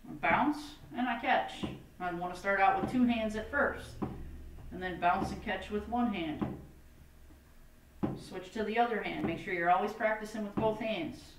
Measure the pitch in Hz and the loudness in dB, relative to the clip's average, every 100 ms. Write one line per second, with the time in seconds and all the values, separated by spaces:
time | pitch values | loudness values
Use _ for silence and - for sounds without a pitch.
0 | - - - 175 277 294 - - - 247 | -14 -2 2 4 4 2 -6 -14 -8 -2
1 | 247 233 269 240 - - - - - - | 0 0 4 2 2 -6 -8 -8 -16 -6
2 | 180 170 180 180 196 196 196 - - 254 | -4 -2 -4 -2 0 6 6 6 2 4
3 | 247 233 214 208 - - 180 - - - | 4 4 0 -2 -2 2 2 0 -10 -6
4 | - - - - - - - 180 185 165 | -6 -6 -10 -12 -14 -14 -12 -6 -6 2
5 | 175 - - 180 208 190 - 208 208 240 | 2 4 0 -4 -4 -4 -2 -4 -2 0
6 | 240 185 160 - - - - - - - | 0 0 -4 -2 -4 -4 -12 -20 -20 -20
7 | - - - - - - - - - - | -20 -20 -20 -20 -20 -20 -20 -20 -20 -2
8 | - - - 190 180 220 202 233 233 208 | -2 -2 -8 -12 -8 -4 0 4 4 2
9 | 170 160 156 170 202 175 170 185 208 - | -2 -2 -2 -2 -2 2 6 6 4 0
10 | 214 214 214 214 208 208 220 214 226 190 | 0 0 -4 -6 -4 2 2 2 -2 -2
11 | 151 - - | -4 -8 -16